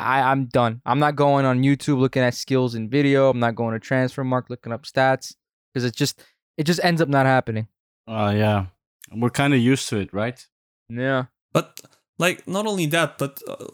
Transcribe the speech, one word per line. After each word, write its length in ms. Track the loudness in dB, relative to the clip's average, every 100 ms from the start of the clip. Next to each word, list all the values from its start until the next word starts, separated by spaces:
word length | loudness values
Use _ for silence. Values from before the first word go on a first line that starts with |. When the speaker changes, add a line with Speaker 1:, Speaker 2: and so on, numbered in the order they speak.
| 0 2
Speaker 1:
I, 120 | 2
I'm 140 | 0 0
done. 340 | 0 0 -2 -2
I'm 140 | 0
not 160 | 0 2
going 300 | 2 2 2
on 160 | 2
YouTube 380 | 2 2 0 0
looking 240 | 2 2
at 100 | -2
skills 400 | -2 -2 0 0 -4
and 140 | -2
video. 400 | 0 2 4 4
I'm 100 | 2
not 160 | 0 0
going 240 | -4 -4
to 80 | -2
Transfermarkt 640 | 0 0 -2 -2 -4 -4
looking 240 | -12 -10
up 100 | -10
stats 520 | -4 0 2 0 -4 -20 _ _ _
'cause 100 | -4 -4
it 100 | -2
just, 260 | -4 -4 -20 _ _ -4
it 60 |
just 160 | -2 0
ends 180 | 2 2
up 60 | 2
not 180 | 4 4
happening. 420 | 2 0 -6 -8 _ _ _ -10
Speaker 2:
Uh, 260 | -2 0 2
yeah. 300 | 2 2 -2 -12 _ _ -14 -4
We're 140 | -2
kinda 280 | 0 2 4
used 300 | 4 2 -2
to 80 | -6
it, 140 | -4
right? 320 | -6 -6 -8 -20 _ _ _ -14
Speaker 1:
Yeah. 360 | -6 -2 -2 -4 _ _
Speaker 3:
But, 260 | -4 -4 -14 -20 _ _ -4
like, 260 | -2 -2 -6
not 180 | -4 -2
only 200 | -2 0
that, 300 | 0 0 -4
but, 240 | -8 -8 -14
uh, 200 | -14 -16